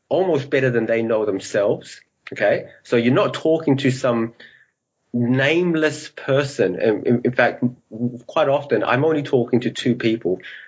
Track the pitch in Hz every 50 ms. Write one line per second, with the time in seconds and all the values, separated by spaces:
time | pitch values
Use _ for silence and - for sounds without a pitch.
0 | _ - 135 170 190 180 156 135 131 - 147 135 135 127 120 117 110 110 113 113
1 | 113 113 113 110 107 104 95 95 - - - 107 101 110 156 175 - - - -
2 | - _ _ _ _ - 139 - 107 101 143 - - - - - _ - 127 120
3 | 117 123 135 190 190 131 - - - 156 160 160 - 143 135 131 135 127 131 -
4 | - 127 120 113 113 113 - - - - - - _ _ _ _ _ _ _ _
5 | _ _ - 120 120 120 127 131 135 143 160 170 180 175 165 160 156 151 143 -
6 | - - - - - - 131 139 143 139 - - 101 90 90 - - 113 104 95
7 | - - 123 117 - 123 127 - 123 113 - - 127 123 123 - _ _ 110 110
8 | 120 120 123 117 - - - 165 151 139 139 147 - - 120 104 - - 120 135
9 | 147 160 160 147 139 - 143 123 120 - 127 120 - 120 - - - 127 117 123
10 | - 113 113 120 - 87 92 - - - - - -